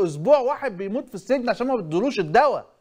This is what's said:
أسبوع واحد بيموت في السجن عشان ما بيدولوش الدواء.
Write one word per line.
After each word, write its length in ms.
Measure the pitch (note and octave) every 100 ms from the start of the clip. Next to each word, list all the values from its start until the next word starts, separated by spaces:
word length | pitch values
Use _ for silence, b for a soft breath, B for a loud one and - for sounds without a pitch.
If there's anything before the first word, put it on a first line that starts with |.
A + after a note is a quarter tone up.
أسبوع 340 | F3 D3 F#3+ D4
واحد 380 | B3+ C#4+ C#4 F3+
بيموت 320 | G3 A#3+ -
في 60 |
السجن 340 | F#3+ - C4+ A#3+
عشان 180 | G3+ B3+
ما 100 | B3
بيدولوش 420 | D#3+ E3+ C4+ G#3+
الدواء. 480 | D#3 G#3+ C#4+ F3 - _